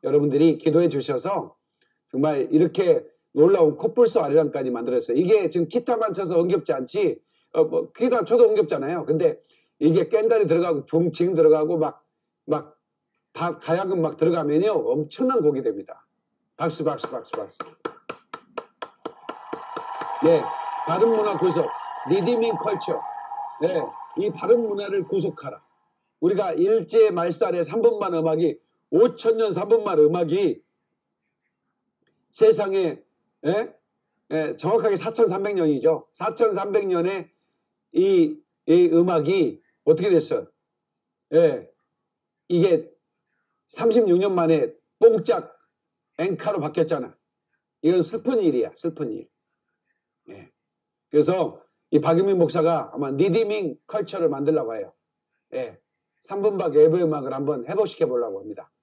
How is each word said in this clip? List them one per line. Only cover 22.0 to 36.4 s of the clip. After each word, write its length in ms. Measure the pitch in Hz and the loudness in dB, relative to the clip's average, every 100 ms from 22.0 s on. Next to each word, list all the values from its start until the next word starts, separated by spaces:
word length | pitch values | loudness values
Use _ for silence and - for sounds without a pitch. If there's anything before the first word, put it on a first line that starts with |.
| 131 | -2
리디밍 460 | 190 180 240 226 202 | -2 0 0 -2 -2
컬처. 440 | 214 196 - - - - - - - - | -4 -6 -6 -8 -8 -12 -12 -12 -12 -4
네, 200 | 165 175 123 - - - | -2 -2 -6 -12 -12 -6
이 120 | 202 | -6
바른 360 | - 185 240 226 | -4 2 2 2
문화를 400 | 202 202 196 175 | -6 -4 -6 -4
구속하라. 560 | 190 180 - - 104 _ _ _ _ _ _ | -4 -4 -8 -14 -16 _ _ _ _ _ _
우리가 340 | 170 196 190 | -2 0 -2
일제 580 | 160 190 220 165 226 214 | -2 0 0 0 4 4
말살의 520 | 175 175 165 208 175 | 2 -4 -2 -2 -2
삼 180 | 160 214 | -4 2
분만 320 | 233 208 196 | 0 0 -4
음악이, 460 | 165 160 156 165 - _ _ _ | -2 -2 0 0 -2 _ _ _
오천 480 | 160 240 - 226 226 | 4 4 2 -2 0
년 160 | 220 | 0
삼 160 | 180 202 | -2 2
분만 300 | 220 208 160 | 0 2 4
음악이 640 | 151 175 165 180 185 - _ _ _ _ _ _ _ _ _ _ _ _ _ _ _ _ _ | 4 4 -2 0 -2 -4 _ _ _ _ _ _ _ _ _ _ _ _ _ _ _ _ _
세상에, 680 | - 214 220 196 190 175 151 _ _ _ _ 202 | 4 4 6 0 0 0 -4 _ _ _ _ -2
예? 280 | 202 226 _ _ _ _ _ _ | -2 -4 _ _ _ _ _ _
예, 240 | 156 151 - | -4 -4 -4
정확하게 400 | 160 226 226 190 | -2 0 0 -2
사천삼백 580 | 190 226 226 185 202 196 | -4 0 0 0 -4 0
년이죠. 520 | 160 139 160 156 - | 0 2 2 0 -6
사천삼백 760 | _ 175 - | _ -8 0